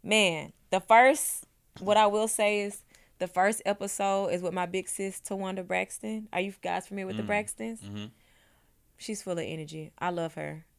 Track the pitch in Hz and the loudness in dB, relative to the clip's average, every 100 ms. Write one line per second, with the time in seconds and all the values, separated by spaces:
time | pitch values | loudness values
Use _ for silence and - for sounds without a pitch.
0 | 180 214 190 160 139 _ _ 190 - 226 | 4 4 4 2 -8 _ _ -2 8 10
1 | 254 294 - - - _ _ - 190 208 | 10 6 -2 -6 -12 _ _ -8 2 6
2 | 208 208 220 - 208 208 202 202 _ - | 6 4 0 2 2 2 -2 -8 _ -20
3 | _ _ 180 - 190 226 - 202 196 - | _ _ -4 2 2 2 -2 -4 -4 -2
4 | 196 196 196 180 180 180 175 190 185 - | 0 2 0 -2 -2 -2 -2 -4 -6 -6
5 | 196 185 - 196 190 190 180 185 190 - | -6 -8 -8 -6 -4 -6 -2 -2 -2 -6
6 | 214 220 220 180 196 190 180 175 190 196 | -8 -8 -6 -4 -4 -6 -4 -4 -6 -10
7 | 190 208 214 208 208 - 226 226 202 208 | -8 -6 -2 -2 -4 -10 -10 -10 -12 -12
8 | 208 _ _ _ _ _ _ _ _ _ | -12 _ _ _ _ _ _ _ _ _
9 | - 214 - 170 127 160 151 156 156 _ | -10 -10 -6 -6 -6 -8 -10 -12 -14 _
10 | 180 175 165 156 147 156 - | -4 -4 -6 -6 -10 -10 -18